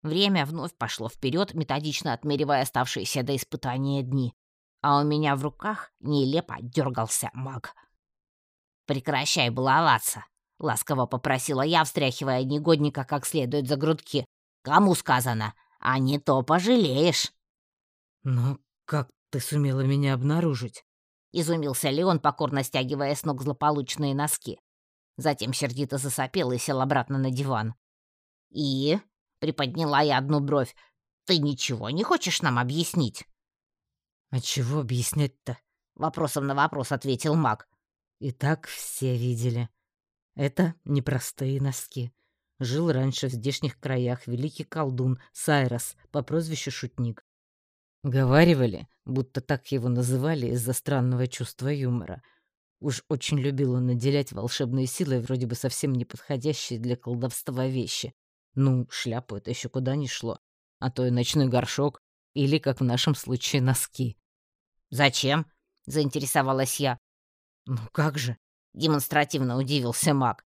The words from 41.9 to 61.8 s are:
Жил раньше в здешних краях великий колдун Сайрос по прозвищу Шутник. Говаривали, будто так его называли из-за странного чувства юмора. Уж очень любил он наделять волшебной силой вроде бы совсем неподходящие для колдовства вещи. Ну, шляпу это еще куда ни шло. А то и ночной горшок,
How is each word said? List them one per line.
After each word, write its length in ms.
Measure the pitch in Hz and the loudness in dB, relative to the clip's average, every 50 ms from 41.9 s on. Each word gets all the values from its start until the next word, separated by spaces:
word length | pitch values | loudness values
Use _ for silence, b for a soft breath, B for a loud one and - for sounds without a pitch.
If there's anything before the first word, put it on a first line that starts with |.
| - 135 120 123 _ _ _ _ _ _ _ _ _ _ | -8 -8 -8 -8 _ _ _ _ _ _ _ _ _ _
Жил 340 | 135 117 127 151 170 170 | -4 -2 0 0 2 2
раньше 360 | 143 127 135 135 127 - - 131 | 2 2 2 0 0 -2 -4 -4
в 40 | |
здешних 480 | 127 117 107 139 135 - - 143 - _ | -4 -2 -4 -4 -4 -2 -4 -4 -6 _
краях 460 | - 139 131 127 123 120 123 123 - | -6 -2 -2 0 0 0 -2 -4 -4
великий 380 | - 120 120 135 151 - - 151 | -6 -4 -4 -4 -6 -6 -8 -12
колдун 540 | _ - 160 151 135 127 123 127 131 127 B B B | _ -4 -2 -2 -2 0 0 0 0 0 B B B
Сайрос 640 | B - - - 151 143 131 123 120 120 - - - b b b | B -6 0 2 4 4 4 2 0 -2 -6 -8 -12 b b b
по 120 | - 151 | -6 -6
прозвищу 480 | 123 - 147 165 165 160 160 135 - 143 | -4 0 -2 -2 -2 -2 -6 -6 -6 -8
Шутник. 540 | 127 - - 123 _ - 123 117 107 - _ _ _ _ _ _ _ _ _ _ _ _ _ _ _ _ | -8 -8 -10 -10 _ -4 -4 -4 -4 -8 _ _ _ _ _ _ _ _ _ _ _ _ _ _ _ _
Говаривали, 840 | - 139 123 135 135 123 131 151 170 175 170 135 127 117 95 - - - _ _ _ | -4 0 2 2 4 6 8 8 8 8 8 6 4 0 0 -4 -10 -14 _ _ _
будто 340 | - 127 131 131 - _ 139 | -4 -2 -2 -2 -2 _ -10
так 260 | - - 147 131 _ - | -4 -2 -4 -4 _ -4
его 160 | 143 131 117 127 | -4 -2 0 0
называли 600 | 120 123 123 120 127 131 131 156 165 147 120 117 | 0 0 0 0 0 0 0 0 0 0 -2 -2
из-за 260 | 120 123 113 123 127 | -2 -2 -2 -2 -4
странного 520 | - - - 143 135 123 127 127 123 127 | -4 -2 -2 0 0 2 2 2 0 -2
чувства 420 | 123 - - 123 - - - 123 135 | -2 -4 -8 -10 -10 -8 -6 -4 -4
юмора. 540 | 147 143 135 123 123 120 90 87 92 - b b b b b b _ _ _ _ _ _ | -2 -2 -2 -2 -2 -2 -4 -8 -12 -14 b b b b b b _ _ _ _ _ _
Уж 220 | - 147 127 - - _ | -4 -4 -4 -4 -4 _
очень 300 | 156 127 - - 151 143 | -6 -4 -2 -2 -2 0
любил 340 | 127 143 139 131 143 127 | 0 0 0 2 2 2
он 140 | 123 127 127 | 2 2 2
наделять 460 | 123 123 120 113 139 139 143 139 - | 2 0 2 2 2 2 2 0 -2
волшебной 540 | - - 98 120 - - 139 120 123 131 131 | -6 -6 -6 -4 -2 -2 -2 -2 0 -2 -2
силой 340 | 127 - - - 143 131 123 | -2 -2 -4 -2 0 0 -2
вроде 260 | 117 - 135 127 127 | 0 -2 -2 -2 -2
бы 80 | 117 123 | -4 -4
совсем 400 | - - 131 - - - 147 131 | -4 -4 -4 -4 -2 -2 -2 0
неподходящие 840 | 123 127 _ - - - - 147 131 120 151 147 - - - 123 113 | -2 -4 _ -10 -20 -8 -6 -6 -2 -2 -2 -2 -2 -4 -8 -6 -6
для 180 | 117 123 123 | -2 -2 -4
колдовства 680 | 123 - 127 123 120 123 127 - - - - 127 127 131 | -4 -4 -6 -4 -4 -4 -4 -6 -6 -8 -6 -4 -2 -2
вещи. 480 | 131 131 127 117 - - - - - - _ _ _ _ _ _ _ _ | -2 -2 -2 -2 -2 -4 -6 -6 -8 -12 _ _ _ _ _ _ _ _
Ну, 320 | 127 135 135 131 123 120 - | 2 4 4 4 2 0 -4
шляпу 460 | - - - 127 113 120 123 - 107 | -8 -6 -4 -4 -4 -4 -6 -8 -10
это 140 | 101 - 90 | -10 -6 -6
еще 200 | 90 - - 123 | -8 -6 -6 -6
куда 260 | - 131 131 131 135 | -4 -4 -2 -2 -2
ни 100 | 151 143 | -2 -4
шло. 320 | 123 - - - 113 - - _ _ _ _ _ _ _ _ | -4 -6 -6 -6 -8 -8 -8 _ _ _ _ _ _ _ _
А 120 | - 127 | -6 -4
то 160 | - - 127 | -2 0 0
и 40 | 127 | 2
ночной 380 | 120 123 123 - - 156 139 131 | 2 2 0 2 2 2 2 4
горшок, 540 | 120 123 - - - - | 4 2 0 0 -2 0